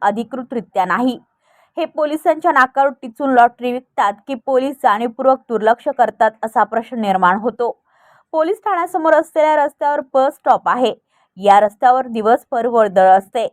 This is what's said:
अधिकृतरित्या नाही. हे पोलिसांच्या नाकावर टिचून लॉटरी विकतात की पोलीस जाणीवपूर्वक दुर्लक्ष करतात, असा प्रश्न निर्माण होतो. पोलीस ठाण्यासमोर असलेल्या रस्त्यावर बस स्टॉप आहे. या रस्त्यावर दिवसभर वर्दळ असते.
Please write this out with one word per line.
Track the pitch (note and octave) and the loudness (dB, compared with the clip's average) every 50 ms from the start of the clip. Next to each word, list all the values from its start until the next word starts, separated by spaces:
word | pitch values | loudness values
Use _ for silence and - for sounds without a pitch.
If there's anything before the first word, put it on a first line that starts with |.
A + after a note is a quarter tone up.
अधिकृतरित्या | - G#3 G#3 A3 A#3 A3+ - B3+ B3 - - A#3 F3+ - - G3+ F3+ | -4 -2 -2 -4 -6 -8 -10 -12 -10 -10 -10 -10 -10 -6 -4 -4 -2
नाही. | F3+ F3 G#3 B3 C4 A#3+ - - _ _ _ _ _ _ _ _ _ _ | -2 -2 -2 -2 -4 -4 -6 -12 _ _ _ _ _ _ _ _ _ _
हे | - D#4+ | -8 -8
पोलिसांच्या | D#4+ - D#4 D4+ D4 D4+ D#4 - F4+ D#4 D#4 D#4 F4 | -8 -6 -6 -4 -4 -4 -2 -2 -2 -2 0 0 0
नाकावर | D4+ C#4 B3+ B3+ - C#4 C4+ C#4+ | 2 2 2 2 2 0 0 0
टिचून | C4+ - - B3+ A3+ - C#4+ C4+ | -2 -6 -14 -16 -10 -6 -4 0
लॉटरी | C4 A#3+ A#3+ A#3+ A#3+ - A#3+ B3 | 4 4 4 2 2 -2 -8 -6
विकतात | B3 B3+ B3+ _ _ - A3+ G3+ G3+ - _ | -6 -8 -10 _ _ -4 -4 -4 -4 -6 _
की | - C4+ | -12 -12
पोलीस | - - C4+ C4+ B3+ C4 C#4 C#4 - - | -10 -6 -4 -2 -2 -2 -4 -4 -2 0
जाणीवपूर्वक | A#3+ G3+ G#3+ A#3+ B3+ A3+ - C4+ C4 C4 C4 _ - | 0 0 0 -4 -6 -6 -2 0 0 0 0 _ -6
दुर्लक्ष | A#3 G#3+ G#3 A3 A#3+ - - D4 C4+ | -6 -2 0 0 0 0 -2 -4 -2
करतात, | - A3+ A3 G#3 - A3+ A3 A3 _ - | -2 -2 -2 0 0 -2 -2 -2 _ -10
असा | A3+ - A#3+ G#3+ | -4 -2 -2 -2
प्रश्न | - A3+ A3+ A3+ - B3+ A#3 | 0 -2 -6 -6 -6 -8 -4
निर्माण | A3 G3+ F#3 F#3 F#3 F3+ F#3 | -2 -2 0 2 2 2 2
होतो. | G#3 G3+ A#3+ A3 - A#3+ A3+ - _ _ _ _ _ _ _ _ _ _ _ | 0 -2 -6 -4 -4 -4 -6 -6 _ _ _ _ _ _ _ _ _ _ _
पोलीस | - D#4+ D#4+ E4 G#4+ | -4 -2 -2 -2 -4
ठाण्यासमोर | G#4+ - G#4+ G4 E4+ E4+ F4+ - F4+ D#4+ D#4+ D#4 | -4 -4 -4 -4 -2 -4 -4 -4 -2 0 2 2
असलेल्या | D4+ D#4+ - - D#4+ D4+ D#4 D#4 D4+ C#4+ | 2 0 0 -2 0 0 2 2 0 0
रस्त्यावर | D4 - - D4+ C#4+ D4 D4 C4+ C4+ - | -2 -4 -4 -4 -4 -4 -4 -6 _ -2
बस | C4 C4 C#4+ D4 | 0 0 0 -2
स्टॉप | _ - C#4 A#3+ F#3 - F3 | _ 0 0 0 2 0 -2
आहे. | F3 B3 B3+ A3 - - _ _ _ _ _ _ _ F#3 | -2 0 -2 -2 -4 -6 _ _ _ _ _ _ _ -2
या | F#3+ G3+ G3 G#3 | 2 4 4 6
रस्त्यावर | G#3+ G#3 G#3 _ C4+ B3 B3+ C4 B3+ | 4 2 0 _ 2 2 2 2 -2
दिवसभर | B3+ A3+ A3+ G3+ G#3+ A#3+ - - _ C#4 A#3 A3+ | -4 -6 -2 0 2 0 0 0 _ -6 -4 -4
वर्दळ | B3 A#3 A#3 A3 G3+ F3+ F#3+ F#3+ | 0 0 0 0 2 2 4 4
असते. | F#3+ F#3 G3 F#3+ _ - B3 A3 - | 6 4 4 2 _ -6 -6 -6 -6